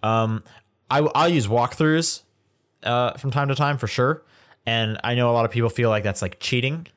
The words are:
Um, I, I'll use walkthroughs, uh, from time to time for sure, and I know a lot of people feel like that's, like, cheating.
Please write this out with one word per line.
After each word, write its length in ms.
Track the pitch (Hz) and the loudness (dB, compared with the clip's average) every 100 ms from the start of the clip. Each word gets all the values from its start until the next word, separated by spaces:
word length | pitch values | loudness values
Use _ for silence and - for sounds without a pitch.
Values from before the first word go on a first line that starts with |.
Um, 400 | 107 113 113 110 - - _ _ _ | 0 0 0 -2 -8 -20 _ _ _
I, 80 | 139 151 135 | 0 2 2
I'll 140 | 165 | 2
use 180 | 170 104 | 2 2
walkthroughs, 720 | 117 123 - 156 156 165 - _ _ _ _ _ _ | 0 0 0 2 2 0 -6 _ _ _ _ _ _
uh, 300 | - 120 123 | -2 0 0
from 180 | - 139 | -2 -4
time 160 | 131 139 | -2 -2
to 80 | 135 | 0
time 220 | 143 139 | 0 -2
for 100 | 107 | -4
sure, 360 | - 127 160 _ _ _ _ - | 0 0 0 _ _ _ _ -4
and 340 | 117 110 110 | -2 -2 -4
I 120 | 113 120 | -2 0
know 160 | 120 | 2
a 20 | |
lot 120 | 117 117 | 4 2
of 60 | |
people 180 | 117 117 | 0 -2
feel 200 | - 117 | 2 2
like 140 | 107 | 2
that's, 180 | 101 95 | 0 -4
like, 180 | 95 - | -6 -6
cheating. 480 | - 127 127 160 165 | -4 -2 -2 -4 -10